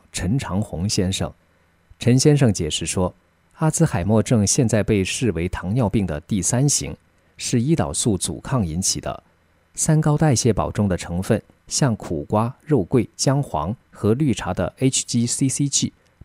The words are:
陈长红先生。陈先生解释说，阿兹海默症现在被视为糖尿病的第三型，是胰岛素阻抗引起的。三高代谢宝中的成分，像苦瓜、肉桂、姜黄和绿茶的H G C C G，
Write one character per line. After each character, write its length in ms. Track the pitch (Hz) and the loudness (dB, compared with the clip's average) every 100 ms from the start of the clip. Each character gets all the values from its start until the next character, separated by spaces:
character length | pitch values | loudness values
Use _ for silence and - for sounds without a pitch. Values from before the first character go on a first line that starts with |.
| - | -8
陈 260 | - 90 131 | -6 -2 -2
长 240 | - 92 | -2 -4
红 260 | 107 78 95 | -4 -4 -2
先 240 | - 92 | 0 -2
生。 220 | 95 87 - _ _ _ _ _ - | -2 -6 -8 _ _ _ _ _ -4
陈 220 | - 127 | 2 4
先 180 | 151 147 | 6 6
生 160 | 131 | 4
解 160 | 98 78 | 2 -2
释 160 | - 85 | -4 -4
说， 260 | - 90 - _ _ _ - | -2 -2 -4 _ _ _ -4
阿 160 | 156 | -2
兹 120 | - | 2
海 220 | 160 101 90 | 0 2 2
默 160 | 110 | 2
症 240 | 101 120 101 | 4 2 2
现 220 | - 117 | 2 2
在 160 | 110 | 2
被 200 | 98 107 | 2 2
视 280 | 92 - 120 | 0 -2 -2
为 180 | 82 90 | 0 -2
糖 240 | - 90 | -4 -4
尿 160 | 117 107 | 0 0
病 160 | 117 92 | 0 -2
的 160 | 76 | -4
第 180 | - 104 | -4 -2
三 300 | 82 123 143 | 0 0 2
型， 260 | - - - _ _ _ - | 0 -4 -10 _ _ _ -14
是 220 | - 127 | -2 0
胰 180 | 123 165 | 2 0
岛 160 | 78 | 0
素 240 | - - 95 | -2 0 0
阻 240 | - 67 | -2 -8
抗 220 | - 131 | -4 -2
引 160 | 90 80 | -2 -2
起 220 | - - | -2 -4
的。 220 | - - - _ _ _ _ | -6 -10 -14 _ _ _ _
三 280 | - - 156 | -4 2 2
高 160 | 151 147 | 4 2
代 160 | 156 | 4
谢 180 | 143 120 | 4 2
宝 200 | 104 76 | 2 0
中 180 | - 104 | 0 0
的 80 | 87 | 0
成 240 | - 87 | -4 -4
分， 180 | 95 113 - _ - | -2 -2 -4 _ -10
像 280 | - 143 107 | -2 0 0
苦 280 | - 80 | -4 -8
瓜、 280 | 71 107 117 - - | -2 -2 -2 -6 -2
肉 180 | 143 | 0
桂、 240 | 87 131 104 - | 2 0 0 -2
姜 280 | - 139 | 0 0
黄 320 | 139 78 76 - _ | 0 -4 -4 -8 _
和 240 | - 104 117 | -4 0 2
绿 180 | 151 | 0
茶 180 | 104 - | -2 -4
的 220 | 90 - - | -4 -4 -2
H 240 | 131 - - | 0 0 -2
G 220 | 120 120 | 0 0
C 200 | - 135 | 0 -2
C 200 | - 143 | 0 -2
G， 260 | - - - _ _ | -2 -4 -6 _ _